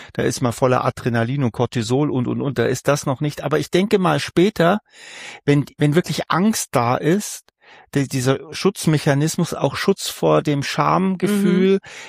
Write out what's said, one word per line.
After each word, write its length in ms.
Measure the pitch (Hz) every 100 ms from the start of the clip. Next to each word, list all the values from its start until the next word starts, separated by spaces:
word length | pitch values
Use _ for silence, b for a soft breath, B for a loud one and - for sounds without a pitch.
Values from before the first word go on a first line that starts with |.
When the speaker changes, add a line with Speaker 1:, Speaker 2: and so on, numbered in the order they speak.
| B
Speaker 1:
da 80 | -
ist 180 | 185 -
man 100 | -
voller 320 | - - 123
Adrenalin 600 | 131 - 123 117 117 143
und 80 | 120
Cortisol 580 | - 120 123 110 131 147
und, 160 | 131 120
und, 140 | 117
und, 160 | 135 120
da 80 | 117
ist 220 | 127 -
das 180 | 143 -
noch 140 | 127
nicht. 200 | 151 -
Aber 160 | 143 151
ich 100 | 143
denke 280 | 175 202 202
mal 180 | 180 147
später, 640 | - - 190 - 170 208 B B B B B B
wenn, 200 | - 143 135 -
wenn 160 | 147
wirklich 340 | 151 - 151 -
Angst 420 | 160 208 214 -
da 240 | 135 117 123
ist, 480 | 147 190 - - - b b b b
die, 140 | 143 135
dieser 440 | 135 123 135 -
Schutzmechanismus, 1040 | - 190 - - 151 160 139 156 - 165
auch 220 | - 139 139
Schutz 320 | - 196 -
vor 340 | - 160 151
dem 220 | 151 143
Schamgefühl, 1080 | 139 - 147 160 190 185 190 208 190 180 190
Speaker 2:
Mhm. 40 | 196 B B